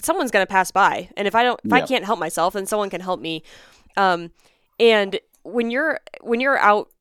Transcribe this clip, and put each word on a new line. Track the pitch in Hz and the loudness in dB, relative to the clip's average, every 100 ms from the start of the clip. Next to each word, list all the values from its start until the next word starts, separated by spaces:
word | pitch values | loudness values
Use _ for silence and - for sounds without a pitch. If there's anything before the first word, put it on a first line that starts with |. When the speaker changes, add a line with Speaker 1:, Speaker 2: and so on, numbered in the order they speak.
Speaker 1:
someone's | - 359 262 | -4 -2 0
gonna | 202 185 | 0 2
pass | 196 180 | 0 0
by. | 190 185 107 180 - | 2 2 0 -6 -6
And | 202 | -2
if | |
I | 220 | 2
don't, | 247 220 | 0 0
if | 214 | 0
I | 247 | 0
Speaker 2:
Yeah. | - | 2
Speaker 1:
can't | 254 190 | -2 -2
help | 220 | -4
myself, | 160 170 175 | -4 -2 -2
then | 202 | -2
someone | 190 214 196 | -4 -4 -4
can | 180 | -6
help | 185 180 | -6 -6
me. | 160 160 - - - _ _ 196 | -6 -10 -12 -20 -20 _ _ 0
Um, | 190 175 170 - _ _ _ - | 0 0 -6 -18 _ _ _ 2
and | 233 214 196 190 - _ | 4 4 2 -4 -8 _
when | - 240 233 | -6 -4 -2
you're, | 247 311 - - - | -2 -2 -4 -10 -16
when | 226 233 | -4 -2
you're | 269 269 | 0 4
out, | 208 208 - _ | 4 4 0 _